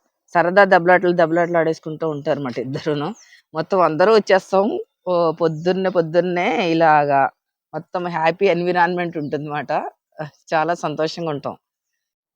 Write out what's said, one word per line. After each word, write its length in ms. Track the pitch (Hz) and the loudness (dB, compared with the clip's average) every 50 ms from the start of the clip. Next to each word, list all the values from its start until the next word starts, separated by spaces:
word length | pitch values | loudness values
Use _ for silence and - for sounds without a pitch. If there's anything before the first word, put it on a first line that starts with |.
| _ _ _ _ _ _ - | _ _ _ _ _ _ 0
సరదా 280 | 170 160 175 185 202 196 | 0 0 4 4 4 6
దెబ్బలాటలు, 500 | 190 190 175 170 185 180 170 180 175 175 175 | 6 6 4 6 4 4 4 4 2 2 2
దెబ్బలాటలు 400 | 165 156 165 175 170 175 170 165 | 2 2 2 0 0 0 0 0
ఆడేసుకుంటూ 480 | 160 160 156 - - 160 156 147 165 160 | 0 0 -2 -4 -8 -12 -8 -6 -6 -6
ఉంటారన్నమాట 500 | 147 143 151 160 143 143 143 123 117 135 | -6 -4 -4 -4 -2 -2 -4 -6 -6 -6
ఇద్దరును. 480 | 113 131 143 - - 156 147 147 147 185 233 - - _ - _ _ _ - | -6 -6 -8 -6 -4 -4 -4 -2 -4 -6 -8 -12 -18 _ -20 _ _ _ -8
మొత్తం 240 | 160 165 - 202 185 | -8 -4 -2 2 2
అందరూ 300 | 170 156 156 151 185 214 226 | 2 2 2 2 4 4 4
వచ్చేస్తాం. 520 | 208 - 208 190 185 - - 196 190 196 262 349 - - - _ _ _ | 4 4 4 2 2 2 0 0 0 0 0 -2 -6 -8 -12 _ _ _
ఓ, 60 | 180 180 170 170 160 | -2 0 0 0 0
పొద్దున్నే, 580 | 156 - 170 160 156 151 170 180 180 190 190 185 | 0 0 -2 -2 -2 -2 -2 -2 -2 0 -2 0
పొద్దున్నే 540 | 185 180 165 156 165 175 175 185 175 175 180 233 381 240 190 165 | 0 0 -2 2 0 0 0 0 -2 -2 -2 -2 -2 0 0 0
ఇలాగా 500 | 165 165 165 156 151 147 147 143 139 139 135 - - _ _ _ _ _ _ _ - | 2 2 4 4 4 4 2 2 2 2 0 0 -4 _ _ _ _ _ _ _ -14
మొత్తం 280 | 156 - _ - 180 175 | -14 -12 _ -8 -8 -6
హ్యాపీ 400 | 175 170 160 160 165 170 - 196 | -6 -4 -2 0 0 0 2 0
ఎన్విరాన్మెంట్ 720 | 190 170 175 175 180 180 180 170 175 180 175 175 170 170 165 | 0 2 0 0 -2 0 0 0 0 0 -4 -4 -6 -6 -8
ఉంటుందన్నమాట. 520 | 151 131 156 143 151 151 147 147 - - 151 190 - - - _ _ _ _ - 151 143 - _ _ | -6 -6 -6 -8 -8 -8 -8 -8 -6 -4 -4 -4 -4 -8 -14 _ _ _ _ -14 -14 -14 -14 _ _
చాలా 280 | - 165 156 156 165 175 | -4 -2 -2 0 -2 -4
సంతోషంగా 560 | - 180 156 147 151 156 160 - 175 170 160 | -4 -6 -6 -4 -4 -6 -6 -6 -6 -8 -6
ఉంటాం. 260 | 147 131 - 120 - - _ _ _ _ _ _ _ _ _ _ _ _ _ _ _ | -8 -8 -8 -12 -12 -14 _ _ _ _ _ _ _ _ _ _ _ _ _ _ _